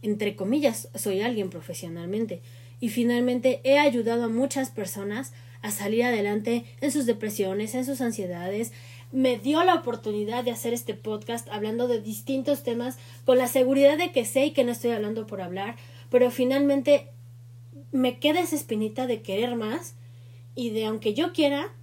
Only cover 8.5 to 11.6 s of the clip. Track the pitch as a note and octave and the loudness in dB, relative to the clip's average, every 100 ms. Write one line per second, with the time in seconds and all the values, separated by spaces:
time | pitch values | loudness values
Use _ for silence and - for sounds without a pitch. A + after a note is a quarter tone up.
8.5 | G3+ A3+ - - - - C4 C4 A#3+ A3 | -4 -6 -8 -20 -20 -6 2 2 2 2
9.5 | D4+ F4+ E4+ B3 A#3 G#3+ G#3 G#3 A#3+ B3 | 4 6 4 2 -4 -4 -2 -2 -2 -2
10.5 | A3+ A#3 A#3 - G3+ G#3+ G#3+ G#3+ A#3 - | -2 -4 -4 -4 -8 -6 -6 -6 -8 -6
11.5 | G#3+ | -6